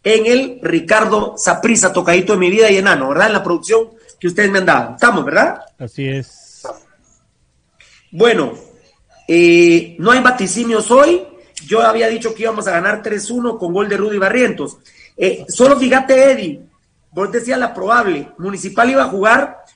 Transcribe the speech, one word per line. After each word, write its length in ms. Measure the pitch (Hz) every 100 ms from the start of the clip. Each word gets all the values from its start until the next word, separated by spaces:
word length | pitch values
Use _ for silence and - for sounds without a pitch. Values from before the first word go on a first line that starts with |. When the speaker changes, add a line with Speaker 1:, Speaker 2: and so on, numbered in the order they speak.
Speaker 1:
en 220 | 202 220 220
el 340 | 247 262 -
Ricardo 720 | 165 165 - 214 214 208 - -
Saprissa, 560 | - 226 240 214 185
tocadito 400 | 185 180 180 185
de 60 | 208
mi 100 | 180
vida 200 | 214 220
y 80 | 196
enano, 320 | 196 156 131
¿verdad? 180 | 147 220
En 60 |
la 100 | 202
producción 460 | 190 175 - 226 226 - _ _
que 80 | 175
ustedes 220 | 175 202
me 100 | 196
han 60 | 180
dado. 300 | 139 117 120
Estamos, 300 | - 190 135
¿verdad? 360 | 175 294 - - -
Speaker 2:
Así 300 | 123 - 135
es. 560 | 135 123 - - - - - _ _ _ _ _ _ _ _ _ _ _ _ _
Speaker 1:
Bueno, 420 | 160 233 208 120 - - _ _ _ _ _ -
eh, 680 | 170 175 170 170 170 165 -
no 120 | 190
hay 100 | 254
vaticinios 720 | 247 247 190 233 233 220 214
hoy. 320 | 254 302 359 - - _ - 143
Yo 160 | 220
había 260 | 226 226 226
dicho 260 | 226 226
que 100 | 220
íbamos 240 | 226 214 196
a 40 |
ganar 300 | 170 196 214
tres 280 | 220 208 -
uno 280 | 240 240 226
con 160 | 180
gol 140 | 185 208
de 100 | 196
Rudy 200 | 214 208
Barrientos. 600 | 190 240 233 165 139 - _ _ - -
Eh, 300 | 190 - -
solo 300 | - 262 277
fíjate, 540 | 254 254 262 262 269
Eddie, 340 | 262 180 139 - _ _ _ _
vos 200 | 170 196
decías 280 | 233 233 262
la 140 | 247
probable. 580 | - 190 240 214 151 - -
Municipal 520 | 185 196 190 - 240
iba 140 | 269
a 60 | -
jugar, 480 | 190 214 247 285 - -